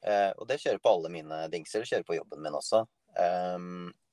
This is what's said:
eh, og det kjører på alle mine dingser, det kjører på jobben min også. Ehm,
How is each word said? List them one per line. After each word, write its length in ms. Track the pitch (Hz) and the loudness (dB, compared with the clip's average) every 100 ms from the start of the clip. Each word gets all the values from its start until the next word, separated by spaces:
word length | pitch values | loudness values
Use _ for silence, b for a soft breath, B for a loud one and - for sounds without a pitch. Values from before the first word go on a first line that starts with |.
eh, 300 | - 104 98 | 2 4 4
og 140 | - 117 | 2 -4
det 80 | 143 | -2
kjører 220 | 143 101 | 0 2
på 80 | 117 | 4
alle 200 | 92 82 | 4 2
mine 260 | 85 78 80 80 | -6 -6 -6 -4
dingser, 340 | 85 76 110 | -4 -4 -4
det 60 | 117 | 0
kjører 160 | 113 - | -2 0
på 80 | 82 | -4
jobben 260 | - 73 | -4 -8
min 140 | 78 76 | -4 -4
også. 220 | - 110 113 _ _ | 2 2 2 _ _
Ehm, 800 | - 87 90 90 90 90 90 90 - _ | 0 2 2 -2 -4 -6 -8 -10 -14 _